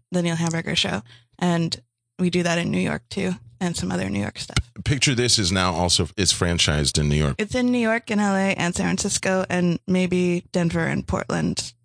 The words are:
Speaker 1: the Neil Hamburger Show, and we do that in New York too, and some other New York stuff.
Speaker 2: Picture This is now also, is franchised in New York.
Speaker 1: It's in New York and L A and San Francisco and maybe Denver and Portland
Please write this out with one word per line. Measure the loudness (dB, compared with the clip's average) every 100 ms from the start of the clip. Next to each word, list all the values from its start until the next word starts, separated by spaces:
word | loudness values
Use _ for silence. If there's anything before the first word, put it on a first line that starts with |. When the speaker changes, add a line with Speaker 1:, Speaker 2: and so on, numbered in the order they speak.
| -4
Speaker 1:
the | -2
Neil | 0 0
Hamburger | 0 -2 -2 -2
Show, | -2 -4 -8 -20 _ -2
and | 0 2 0 -4 _ _ _ -2
we | 0
do | 0
that | 0 0
in | 0
New | 0
York | -2 -4 -6
too, | -4 -4 -4 -10 -6
and | -4 -2
some | -4
other | -4 -2
New | -2
York | -4 -6
stuff. | -6 -6 -8 -8
Speaker 2:
Picture | -2 0 2
This | 2 2 2
is | 2
now | 2 2
also, | 2 2 2 0 0
is | 0
franchised | 2 2 2 2 2 2 2
in | 2
New | 2
York. | 2 0
Speaker 1:
It's | -2
in | 0 0
New | 2
York | 0 -2 -2
and | 0
L | 2 2
A | 0 0
and | -2
San | 0 -2
Francisco | 0 -2 -2 0 0 0
and | 0 2 0 0
maybe | 0 2 2 2 0 -2
Denver | 0 0 0 -2
and | -2 -2
Portland | -4 -2 -2 -2 -4 -8 -14